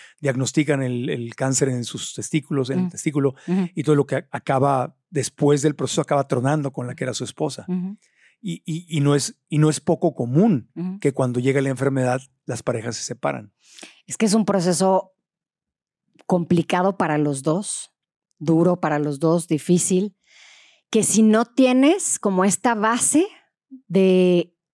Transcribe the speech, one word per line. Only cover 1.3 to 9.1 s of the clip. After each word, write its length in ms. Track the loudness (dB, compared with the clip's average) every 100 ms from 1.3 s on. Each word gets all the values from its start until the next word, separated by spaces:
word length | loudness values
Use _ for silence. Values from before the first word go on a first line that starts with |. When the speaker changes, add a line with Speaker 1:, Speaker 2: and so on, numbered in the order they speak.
Speaker 1:
cáncer 360 | -4 -2 0 0
en 140 | -2
sus 300 | -6 -10 -12
testículos, 560 | -12 -4 -4 -2 -2 -2
en 80 | -2
el 60 |
Speaker 2:
Ujú. 80 | -4
Speaker 1:
testículo, 420 | -6 -4 0 -2 -2 -4
Speaker 2:
Ujú. 220 | -2 -2
Speaker 1:
y 80 | -2
todo 140 | 0 2
lo 100 | 2
que 220 | -4 -6
acaba 640 | -8 -2 0 2 0 -2 -10 _
después 540 | -8 -8 -2 2 2
del 100 | 0
proceso 280 | -2 -4 -4
acaba 260 | 0 -2 0
tronando 440 | -2 0 -2 -4
con 140 | -8 -10
la 80 |
que 120 | -8 -8
era 100 | -6
su 80 |
esposa? 420 | -10 -6 -6 -6 -8
Speaker 2:
Ujú. 300 | -6 -6 -12 _ _ _ _
Speaker 1:
Y, 220 | -10 -10
y, 220 | -8 -8 -4 0
y 40 |
no 140 | 2